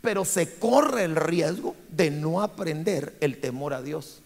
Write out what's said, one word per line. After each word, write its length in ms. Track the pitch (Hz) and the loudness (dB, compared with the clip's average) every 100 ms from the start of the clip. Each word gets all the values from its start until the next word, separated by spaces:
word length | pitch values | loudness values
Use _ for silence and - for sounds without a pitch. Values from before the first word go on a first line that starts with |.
Pero 240 | 233 196 | 0 0
se 300 | 175 185 165 | 0 0 0
corre 500 | - 220 262 302 247 | 0 4 6 6 2
el 120 | 180 160 | 0 2
riesgo 580 | 160 170 160 185 - - - | 2 2 0 -2 -6 -8 -10
de 220 | 156 165 | 2 2
no 300 | 147 151 175 | 2 -2 -2
aprender 760 | 208 - 175 151 170 170 135 - | -2 -4 -6 -2 -2 -2 -4 -2
el 200 | 147 123 | -2 -2
temor 340 | 135 127 143 | -6 -4 -6
a 80 | 131 | -6
Dios. 400 | 135 151 143 - | -6 -8 -10 -20